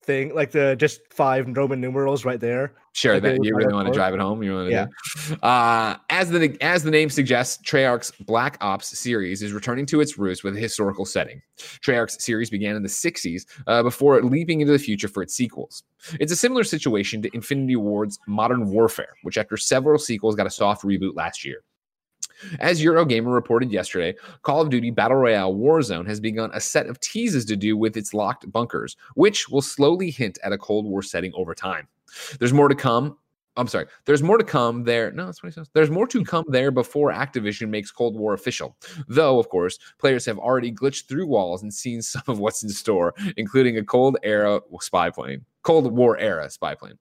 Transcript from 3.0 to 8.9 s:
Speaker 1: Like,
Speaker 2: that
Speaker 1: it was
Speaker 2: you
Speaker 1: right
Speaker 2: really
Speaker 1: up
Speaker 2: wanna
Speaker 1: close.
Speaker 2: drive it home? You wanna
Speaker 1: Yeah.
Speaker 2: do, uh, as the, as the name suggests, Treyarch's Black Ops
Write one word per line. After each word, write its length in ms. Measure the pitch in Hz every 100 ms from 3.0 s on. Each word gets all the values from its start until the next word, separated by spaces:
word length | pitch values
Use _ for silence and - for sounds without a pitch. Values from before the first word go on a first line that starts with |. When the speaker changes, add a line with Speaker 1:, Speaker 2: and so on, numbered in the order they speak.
| 127
Speaker 1:
Like, 80 | 98
Speaker 2:
that 120 | 110 131
Speaker 1:
it 20 |
was 100 | 104
Speaker 2:
you 60 |
Speaker 1:
right 40 | 107
Speaker 2:
really 120 | 107
Speaker 1:
up 40 | 101
Speaker 2:
wanna 120 | 98
Speaker 1:
close. 80 | 101
Speaker 2:
drive 180 | 95
it 60 | 92
home? 220 | 98 107
You 100 | 101
wanna 160 | 95 92
Speaker 1:
Yeah. 160 | 113 - - - - 151
Speaker 2:
do, 60 | 156
uh, 600 | - 123 117 117 110 - _
as 200 | 175 185
the, 260 | 170 160 -
as 220 | 147 175
the 80 | 156
name 180 | 151 156
suggests, 540 | 139 131 123 127 -
Treyarch's 460 | - 147 131 123 - - 101
Black 320 | 113 131 -
Ops 380 | 101 98 -